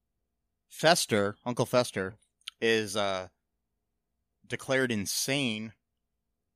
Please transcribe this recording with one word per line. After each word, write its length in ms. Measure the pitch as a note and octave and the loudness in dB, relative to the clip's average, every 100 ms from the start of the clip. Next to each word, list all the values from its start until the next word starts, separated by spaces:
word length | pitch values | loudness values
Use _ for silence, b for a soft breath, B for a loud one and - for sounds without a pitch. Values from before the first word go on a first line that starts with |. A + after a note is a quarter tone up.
| _ _ _ _ _ _ _ | _ _ _ _ _ _ _
Fester, 680 | - D#3 E3+ - G#2+ G2+ - B2 | 2 4 4 2 0 0 -4 -6
Uncle 200 | A#2+ A#2 | -2 0
Fester, 500 | B2 A#2+ G#2 F#2+ - _ _ - - | 2 0 -4 -6 -8 _ _ -20 -2
is, 360 | A2+ A2+ G#2 G#2 | 2 2 0 -2
uh, 320 | G2+ F#2 F#2 _ _ _ _ _ _ _ _ _ _ _ _ | -2 -4 -8 _ _ _ _ _ _ _ _ _ _ _ _
declared 460 | A#2+ - C3 B2+ | -8 0 2 2
insane 800 | G#2+ F#2 - - C#3 B2+ G#2+ A2+ - _ _ _ _ _ _ _ | 0 -2 -4 -2 -2 -2 -4 -10 -16 _ _ _ _ _ _ _